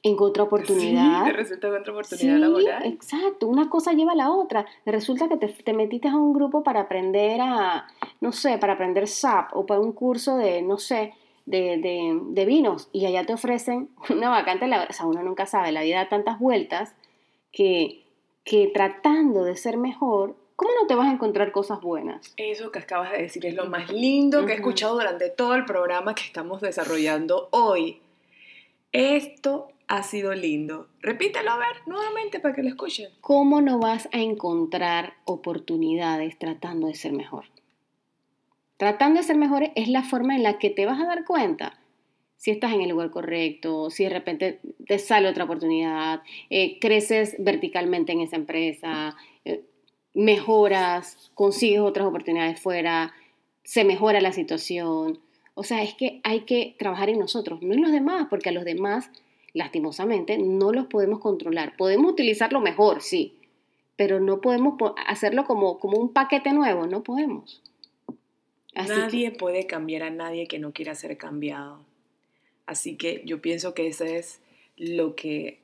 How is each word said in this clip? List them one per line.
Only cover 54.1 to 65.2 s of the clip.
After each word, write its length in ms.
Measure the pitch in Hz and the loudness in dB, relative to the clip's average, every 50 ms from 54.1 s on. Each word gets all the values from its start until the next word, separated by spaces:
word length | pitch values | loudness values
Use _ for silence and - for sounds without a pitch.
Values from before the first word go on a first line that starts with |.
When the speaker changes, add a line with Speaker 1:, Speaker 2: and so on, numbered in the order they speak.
| 208 202 | 4 4
Speaker 1:
la 120 | 190 185 | 2 2
situación. 880 | 190 190 156 - 160 160 - - 180 175 170 165 160 160 160 160 160 - _ _ _ _ _ _ _ | 0 -2 -4 -4 -4 -6 -4 -6 -6 -4 -2 -2 -2 -2 -2 -4 -6 -6 _ _ _ _ _ _ _
O 80 | 196 | -12
sea, 220 | 202 - 233 220 208 | -6 -6 -4 -4 -4
es 100 | 208 - | -6 -4
que 260 | - 254 247 - - - | -4 -4 -4 -4 -4 -4
hay 160 | 220 220 226 | -2 -2 -2
que 340 | 226 - 247 240 233 240 - - | 0 0 0 0 0 -4 -8 -6
trabajar 300 | 208 196 185 185 196 208 | -6 -6 -4 -2 -2 0
en 100 | 226 220 | 0 0
nosotros, 420 | 190 - - 233 202 156 165 165 | -2 -2 -4 -6 -6 -6 -8 -6
no 120 | 175 180 208 | -2 0 2
en 80 | 269 | 2
los 100 | 330 320 | 4 4
demás, 340 | 302 285 269 311 359 370 294 - | 4 2 2 2 0 0 -2 -2
porque 200 | 208 196 - 185 | -4 -4 -2 -4
a 40 | |
los 120 | 175 175 175 | -4 -4 -4
demás, 440 | 175 165 180 196 202 208 240 247 - _ _ _ _ _ _ _ - | -6 -4 -2 -2 -2 -2 -4 -6 -10 _ _ _ _ _ _ _ -8
lastimosamente, 840 | _ 165 156 - - 165 151 156 147 - 185 226 233 190 165 196 214 | _ -6 -6 -4 -4 -4 -4 -4 -4 -4 -2 0 0 0 0 -2 -2
no 360 | 220 196 190 190 190 196 202 | 0 0 0 2 2 2 2
los 140 | 233 262 254 | 2 0 -2
podemos 340 | 262 - 208 196 196 220 214 | -2 0 0 2 2 0 0
controlar. 560 | - 214 196 165 160 165 165 165 151 147 - | 0 -2 -2 -2 -2 -4 -2 -2 -4 -6 -4
Podemos 340 | - 180 190 196 226 302 349 | -2 0 2 4 6 4 4
utilizarlo 500 | 339 - 254 233 214 214 226 - 262 269 | 4 2 2 2 2 2 2 2 2 2
mejor, 420 | 220 185 - - 208 208 170 156 | 2 0 4 6 6 6 6 2
sí, 340 | - - 185 175 - - - _ _ _ _ _ _ _ _ _ _ _ _ | -4 -2 -2 -2 -2 -2 -6 _ _ _ _ _ _ _ _ _ _ _ _
pero 240 | - 202 196 196 190 | 0 2 2 2 2
no 220 | 190 196 196 196 | 2 0 0 0
podemos 340 | - 254 247 240 254 285 285 - | 2 0 2 4 2 0 2 0
po-, 180 | 226 202 - - - | -2 -2 -2 -4 -6
hacerlo 380 | - 208 - | -6 -4 0